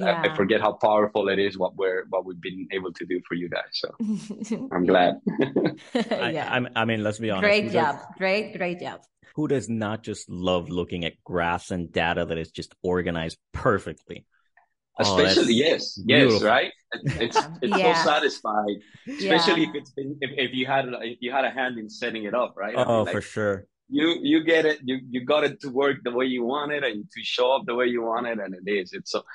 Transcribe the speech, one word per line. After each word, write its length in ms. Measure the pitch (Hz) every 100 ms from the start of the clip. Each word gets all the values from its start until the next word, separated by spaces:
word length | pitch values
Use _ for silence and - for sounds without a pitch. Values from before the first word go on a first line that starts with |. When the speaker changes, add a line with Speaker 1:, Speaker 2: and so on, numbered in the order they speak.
Speaker 1:
I 220 | 185 - -
Speaker 2:
Yeah. 80 | -
Speaker 1:
forget 240 | 98 107
how 140 | 104
powerful 560 | - 113 107 104 107 98
it 100 | 95
is 180 | 101 95
what 200 | 92 92
we're, 280 | 95 92 85
what 160 | 92 92
we've 160 | 87
been 260 | 92 95 85
able 180 | 98 92
to 140 | 85 82
do 160 | 90 -
for 60 | 87
you 120 | 87
guys. 240 | - -
So 960 | - - - 214 208 - - - 220 262
Speaker 2:
<laughs> 40 |
Speaker 1:
I'm 120 | 90 90
glad. 280 | 92 87 - -
<laughs> 640 | - 139 - - - - 240 -
Speaker 3:
I, 200 | 214 120
Speaker 2:
Yeah. 180 | 151 131
Speaker 3:
I'm, 160 | 127 123 113
I 80 |
mean, 180 | 113 113
let's 180 | 107 104
be 100 | 113
honest. 120 | 101 202
Speaker 2:
Great 180 | 208 214
Speaker 3:
Who 40 |
Speaker 2:
job. 240 | 180 156 135
Speaker 3:
does, 100 | - -
Speaker 2:
Great, 400 | 190 202 208 180
great 220 | 180 175
job. 180 | 131 98 _ _ - -
Speaker 3:
who 120 | 151
does 220 | 135 101
not 340 | 113 104 110
just 260 | 110 104 -
love 400 | 92 90 90 85
looking 360 | 90 87 90 82
at 80 | -
graphs 480 | - 90 85 87 -
and 180 | 92 82
data 340 | 90 82 87 82
that 120 | 82
is 140 | 82
just 240 | - - -
organized 540 | 92 90 87 85 82 - _
perfectly? 720 | - 139 98 - 78 - 90 - _ _ _ _ _ _ - 104
Oh, 120 | 92
Speaker 1:
Especially, 420 | 95 - - 117
Speaker 3:
that's 340 | 156 131 - -
Speaker 1:
yes, 20 | 92
yes, 140 | 143
Speaker 3:
beautiful. 260 | 135 104 107
Speaker 1:
right? 240 | 127 185 - _
It's, 220 | 117 139 -
it's, 220 | 117 453 -
Speaker 2:
<laughs> 80 | -
Speaker 1:
it's 160 | 123 190
Speaker 2:
Yeah. 160 | 185 165
Speaker 1:
so 60 | 165
satisfying, 720 | 151 143 - 110 107 104 104 - - -
especially 540 | 285 190 165 170 165
Speaker 2:
Yeah. 60 | 156
Speaker 1:
if 60 | 147
it's 160 | -
been, 260 | - 139 143
if, 100 | 135 139
if 160 | 123
you 120 | 127 127
had, 200 | 139 127 120 113
if 40 | 120
you 100 | 120
had 140 | 135 127
a 60 |
hand 260 | 117 127 117
in 120 | 107
setting 340 | - 120 110 104
it 80 |
up, 200 | 120 117 -
right? 180 | 104 -
I 40 |
mean, 80 | 123
Speaker 3:
Oh, 160 | 113
Speaker 1:
like, 100 | 98 104
Speaker 3:
for 60 |
sure. 440 | - - 104 95 - _ _
Speaker 1:
you, 180 | 139 160 165
you 220 | 139 160
get 220 | 160 165 156
it, 140 | 151
you, 160 | 127 131 131
you 160 | 123 123
got 180 | 151
it 160 | 143 127
to 80 | 143
work 280 | 123 139 131
the 80 | 123
way 140 | 120 131
you 180 | 127
want 280 | 120 143 147
it 120 | 147
and 220 | 135 104 104 113
to 40 |
show 280 | 107 - 127 131
up 80 | 104
the 100 | 120
way 120 | 123
you 140 | 120
want 220 | 113 113 120
it, 120 | 110
and 140 | 95 92
it 120 | 92
is. 220 | 101 92
It's 180 | 98 -
so, 120 | 107 -